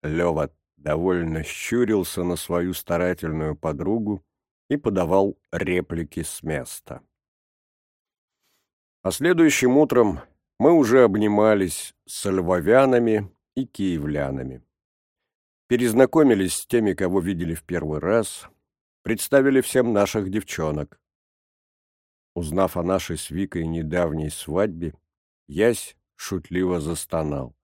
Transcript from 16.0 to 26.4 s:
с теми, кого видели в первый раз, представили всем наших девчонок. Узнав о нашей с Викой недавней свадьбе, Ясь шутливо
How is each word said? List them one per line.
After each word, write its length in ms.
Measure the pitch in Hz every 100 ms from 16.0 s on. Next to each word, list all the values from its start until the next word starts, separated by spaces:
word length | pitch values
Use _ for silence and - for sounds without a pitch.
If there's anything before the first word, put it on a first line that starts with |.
| 131 160 143 110 92
с 120 | - -
теми, 260 | 120 107
кого 260 | 92 92 95
видели 360 | 87 90 85
в 100 | 82
первый 340 | - 87 76 76
раз, 480 | 78 113 107 - - _ _ _ _ _
представили 580 | - 113 - 139 135 135
всем 320 | 123 - 120
наших 380 | 104 101 110 95
девчонок. 680 | 104 - - 78 76 73 _ _ _ _ _ _ _ _ _ _ _ _ _ _ -
Узнав 400 | 82 82 95 -
о 80 |
нашей 340 | 87 95 - 80
с 120 | -
Викой 360 | 80 98 87 82
недавней 640 | 82 78 87 85 78 78
свадьбе, 640 | - - 80 107 82 82 - _ _ _ _ _
Ясь 480 | 71 110 113 - _ _
шутливо 640 | _ - 95